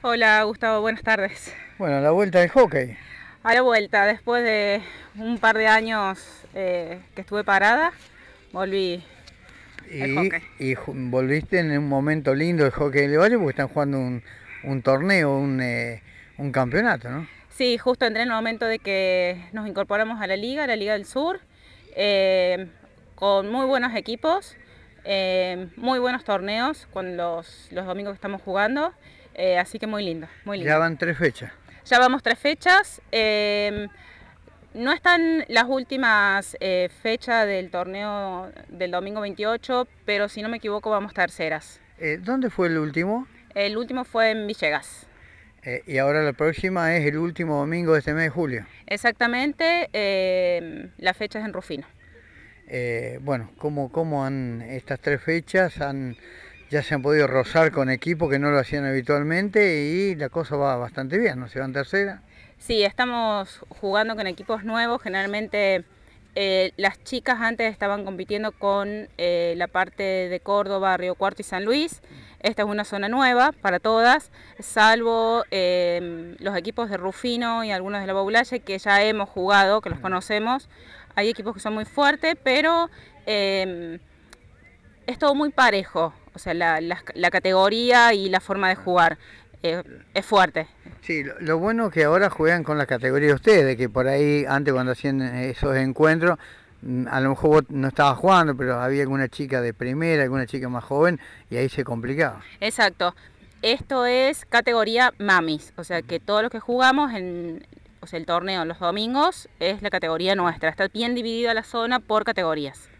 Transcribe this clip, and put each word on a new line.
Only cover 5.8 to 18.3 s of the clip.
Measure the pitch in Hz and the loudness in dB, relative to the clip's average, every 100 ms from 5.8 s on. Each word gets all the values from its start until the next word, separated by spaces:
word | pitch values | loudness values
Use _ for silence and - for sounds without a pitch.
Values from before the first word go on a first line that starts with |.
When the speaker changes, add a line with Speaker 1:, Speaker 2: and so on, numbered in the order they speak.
| 220 220 196 190 - - - 190 | 2 -2 -2 -6 -12 -20 -14 -6
Speaker 1:
eh, | 185 175 165 175 - | -2 -2 -4 -12 -16
que | - | -16
estuve | 190 208 | -6 -4
parada, | 208 196 202 247 330 - - - - - - | 2 4 4 4 2 -2 -20 -20 -20 -20 -14
volví | 180 190 196 185 175 160 - - - - - - - - 156 | -6 -4 -2 -2 -4 -10 -20 -20 -20 -20 -20 -20 -20 -14 -6
al | 135 | -2
Speaker 2:
Y, | 143 | 0
Speaker 1:
hockey. | 190 165 - - | 0 -2 -8 -8
Speaker 2:
y | 131 | -4
ju-, | 127 - 135 127 | -4 -6 -8 -2
volviste | 127 131 147 151 185 | -2 0 0 0 0
en | 160 143 | 2 0
un | 147 | 0
momento | 139 143 156 139 | 0 0 0 0
lindo | 135 165 170 | 0 0 2
del | 143 | 2
hockey | - 147 135 143 | 2 0 2 2
del | 151 | 4
Valle | 196 240 | 4 4
porque | 160 | 0
están | 131 135 | -2 -4
jugando | - 143 139 | -2 -2 -2
un, | 127 123 - - - - | -4 -6 -10 -20 -20 -14
un | 139 135 | -6 -2
torneo, | 127 135 180 196 147 139 | 2 2 4 2 2 2
un, | 139 131 | 0 -2
eh, | 127 120 120 113 - - - - | -2 -2 -4 -8 -16 -20 -20 -10
un | 143 | -4
campeonato, | 131 127 151 233 156 117 | 0 0 2 2 0 -4
¿no? | 131 160 - - | -10 -10 -16 -20
Speaker 1:
Sí, | - 247 233 | -2 0 0
justo | - 247 240 | -2 0 0
entré | 220 | 0
en | |
el | 247 | -2